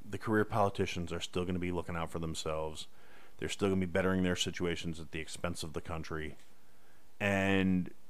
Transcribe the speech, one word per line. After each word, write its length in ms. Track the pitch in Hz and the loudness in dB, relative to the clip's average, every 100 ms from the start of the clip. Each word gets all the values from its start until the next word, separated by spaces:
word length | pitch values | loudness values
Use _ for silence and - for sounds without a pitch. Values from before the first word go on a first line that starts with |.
| - | -6
the 100 | 101 | -4
career 260 | - 107 107 | 2 4 4
politicians 680 | 120 98 - 95 - 85 | 4 4 4 0 0 -2
are 80 | 85 | -4
still 240 | - - | -2 -2
gonna 140 | 90 90 | 0 0
be 140 | 90 | 0
looking 240 | 87 82 85 | 0 -2 -2
out 160 | 82 | -2
for 80 | 87 | -2
themselves? 680 | 82 80 - 78 78 78 - - - - - - | -2 -2 -2 -2 -2 -4 -8 -8 -10 -10 -10 -6
They're 100 | - | -4
still 200 | - 101 | 2 4
gonna 100 | 95 | 4
be 80 | 92 | 4
bettering 340 | 87 92 92 | 4 4 6
their 140 | 92 90 | 4 2
situations 640 | - 85 87 85 82 80 | 0 0 0 0 -2 -4
at 120 | 78 | -4
the 80 | 82 | -6
expense 440 | 78 - 87 87 | -6 -4 -4 -4
of 100 | 85 | -4
the 80 | 76 | -6
country. 540 | - 85 80 80 78 - - - - - - - - - | -4 -6 -4 -4 -4 -6 -10 -10 -10 -10 -10 -10 -10 0
And 680 | 104 98 98 98 95 92 87 - - | 2 4 4 4 6 4 2 -4 -8